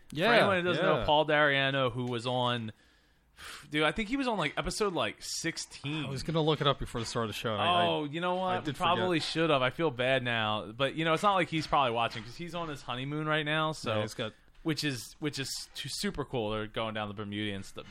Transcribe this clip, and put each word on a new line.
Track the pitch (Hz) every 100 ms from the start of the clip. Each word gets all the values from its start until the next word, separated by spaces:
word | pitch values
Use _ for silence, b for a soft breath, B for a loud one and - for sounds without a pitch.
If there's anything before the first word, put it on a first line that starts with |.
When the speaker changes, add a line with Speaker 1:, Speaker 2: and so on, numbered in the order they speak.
| -
Speaker 1:
Yeah, | 143 208
Speaker 2:
For |
anyone | 233 160 185
who |
doesn't | 180 165
know, | 185 -
Speaker 1:
yeah. | 107
Speaker 2:
Paul | 151 156
Dariano, | 147 147 139 135 135 127
who | 120 123
was | 117 123
on, | 127 123 120 110 - B B B B B B B B B
dude, | 151
I | 156
think | 160 208
he | 277
was | 254
on, | 208
like, | 151 156
episode, | 160 - 202
like, | 160 110 -
sixteen. | - - 160 - - - 139 156 135
Speaker 1:
I |
was | 135
gonna | - 160
look | 151 147
it | 147
up | 131
before | 123 120
the | 107
start | 123 113
of |
the | -
show. | 120 104
I, | 165 175
I, | 170
Speaker 2:
Oh, | 160
you | 147 160
know | 180 180
what? | 185 185
Speaker 1:
I |
did | 156 135
Speaker 2:
Probably | 175 180 185 165
Speaker 1:
forget. | -
Speaker 2:
should | 160 165
have. | 139
I | 127
feel | - 165
bad | 120 127 135
now, | 123 117 107 107 90 113
but, | 135 147
you | 165
know, |
it's | 160
not | 208 190
like | 160
he's | 160 -
probably | 151 127
watching | 117 113 117
'cause | 107 -
he's | 170
on | 170 160
his | 139
honeymoon | - 123 139 151 156
right | 156 147
now. | 156 156
So | 156 123 107
Speaker 1:
Yeah, |
he's | 107
got | - 110 - - -
Speaker 2:
which | 160 147
is, | 151 120 - -
which | 151 139
is | 127 - - -
t-, | 135
super | - 202 151 131
cool. | 127 107
They're | 107 110
going | 120 110 107
down | 104
the |
Bermudian | 101 101 104 107 98
st-, | 95 - -